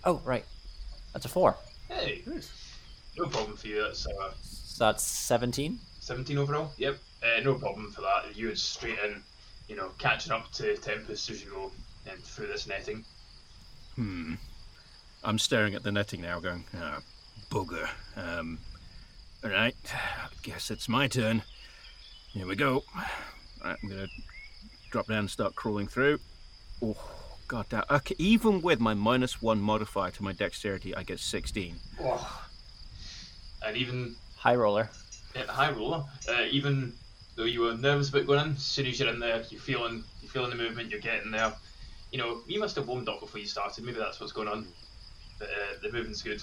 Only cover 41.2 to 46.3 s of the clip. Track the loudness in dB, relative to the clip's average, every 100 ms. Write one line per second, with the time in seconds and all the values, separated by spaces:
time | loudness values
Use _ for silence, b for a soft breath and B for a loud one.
41.2 | 0 2 2 0 B B B B B -4
42.2 | -2 -4 -4 -2 0 -2 -2 -2 -4 -6
43.2 | -8 -8 -6 -4 -4 -4 -6 -2 -4 -4
44.2 | -8 -4 -2 -2 -6 -14 -18 -18 -16 -16
45.2 | -16 -10 -6 -4 -4 -4 -4 -2 -4 -6
46.2 | -6